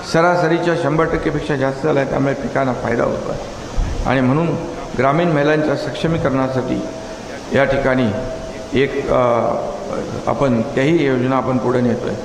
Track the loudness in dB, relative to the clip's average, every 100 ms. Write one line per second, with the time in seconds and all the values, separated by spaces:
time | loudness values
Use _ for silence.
0 | 0 2 4 4 2 2 2 0 2 2
1 | 2 0 0 -2 -2 0 0 0 0 2
2 | 0 0 0 0 -2 0 0 0 -2 0
3 | 0 -2 -4 -6 -8 -10 -4 -2 -2 -2
4 | 0 2 4 2 2 -2 -4 -8 -6 0
5 | 2 2 2 2 2 2 2 -2 -4 -4
6 | -2 0 0 0 0 -2 -2 -4 -4 -10
7 | -12 -12 -12 -12 -2 2 2 2 2 2
8 | 2 0 -4 -6 -8 -10 -2 0 2 0
9 | 0 2 4 2 0 -2 -4 -6 -6 -6
10 | -6 -4 -2 0 2 2 0 0 2 4
11 | 2 2 2 0 0 0 2 2 2 0
12 | -2 -6